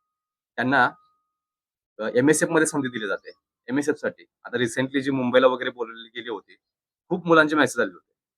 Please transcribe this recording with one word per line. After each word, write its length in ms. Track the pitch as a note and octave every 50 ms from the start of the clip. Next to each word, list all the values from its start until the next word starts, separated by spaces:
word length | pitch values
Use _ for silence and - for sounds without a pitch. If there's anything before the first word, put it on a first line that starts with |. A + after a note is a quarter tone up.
| _ _ _ _ _ _ _ _ _ _ _
त्यांना, 340 | - A#2+ B2+ C3+ C3+ B2 C3+ C#3+ _ _ _ _ _ _ _ _ _ _ _ _ _ _ _ _ _ _ _ _ -
अ, 40 | G#2+ A2 -
एमएसएफ 340 | A#2+ B2+ D3 D#3 D3+ F3 D#3+
मध्ये 180 | E3 D#3+ D#3
संधी 220 | D#3 - D3 C3 B2+
दिली 180 | A#2+ A#2 A2
जाते 240 | G2 F#2+ - _ - - _ _ _ _ _ _ -
एमएसएफ 280 | B2 C#3+ C#3+ D3+ C#3+
साठी. 280 | - - A2 - _ F2 _ _ _ -
आता 140 | G2+ G#2+ A#2+
रिसेंटली 420 | B2 A2+ - C3 B2+ C3+ C3+ C#3+
जी 100 | C3 C#3+
मुंबईला 360 | C3+ C3+ B2+ B2 A#2+ B2+ C3
वगैरे 240 | C3 B2+ B2 B2+ B2+
बोलवली 380 | A#2+ B2 A#2+ A2+ A#2 A2+ A2+ A2+
गेली 200 | A2+ A#2+ A2+ A#2+
होती, 280 | A2+ F#2+ - _ F#2 _ _ _ _ _ _ _ _ _ _ -
खूप 180 | E3+ F#3 E3
मुलांचे 300 | F3 E3 D#3+ D3+ D3+ D#3
मेसेज 240 | D#3 C#3 A#2+ - A#2
आले 120 | A2 F#2+ F2+
होते 200 | E2 _ _ _ _ _ _ _